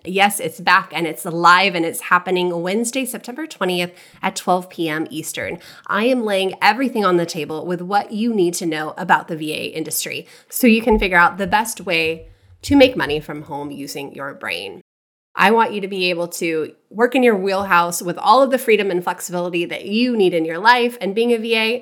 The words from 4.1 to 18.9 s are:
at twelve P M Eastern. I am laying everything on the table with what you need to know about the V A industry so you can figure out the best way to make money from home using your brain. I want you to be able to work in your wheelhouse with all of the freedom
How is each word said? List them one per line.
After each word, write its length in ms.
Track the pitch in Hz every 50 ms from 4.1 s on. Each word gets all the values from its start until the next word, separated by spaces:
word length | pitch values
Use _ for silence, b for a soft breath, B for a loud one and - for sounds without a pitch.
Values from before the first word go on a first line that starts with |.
| B B
at 140 | - 190 190
twelve 340 | - - 196 180 185 180 185
P 180 | - 175 165
M 200 | 160 151 156 160 -
Eastern. 480 | 151 156 160 - - - 107 92 - 170 B B B B B
I 180 | - 180 202 220
am 180 | 254 262 254 220
laying 300 | 214 196 190 190 190 - -
everything 420 | 170 202 214 247 277 240 - 220 202
on 140 | 180 180
the 80 | 170 170
table 400 | 170 - 170 147 151 156 156 -
with 160 | 175 180 170
what 300 | 180 180 202 208 208 -
you 240 | 220 208 226 240 226
need 180 | 202 175 175 175
to 120 | - 180
know 260 | 165 156 156 156 151 -
about 300 | - 185 180 170 - -
the 80 | - 170
V 160 | 156 160 151
A 140 | 151 170 175
industry 600 | - - 160 151 120 - - - 160 127 139 B B B B B
so 200 | B - - -
you 160 | 233 220 226 220
can 160 | 247 214 214
figure 180 | 214 185 185
out 200 | 175 175 165 175
the 100 | 190 196
best 340 | 175 196 208 226 220 - -
way 460 | 175 185 170 165 160 160 165 165 b b b b b b b _
to 140 | - - 285
make 220 | 277 254 254 -
money 240 | 170 139 139 151 151
from 220 | - - 147 151 151
home 280 | - 143 143 143 147
using 420 | 143 147 139 143 - 147 139 - -
your 200 | 139 139 139 -
brain. 480 | - 113 104 87 87 98 98 90 95 - _ _ _ _ _ _ _ _ _ - -
I 120 | 185 196
want 200 | 226 226 226 -
you 80 | 208 202
to 80 | 196
be 220 | 196 202 190 185 180
able 180 | 175 170 175
to 480 | 170 - - 180 165 160 156 147 - - _ _ _
work 260 | 185 202 240 240 -
in 80 | 262 247
your 140 | 240 220
wheelhouse 640 | 185 185 196 190 190 202 196 180 175 175 175 175 -
with 160 | 208 175 165
all 240 | - - 202 226 254 277
of 80 | 247
the 60 | 269
freedom 340 | 240 - 233 214 202 202 196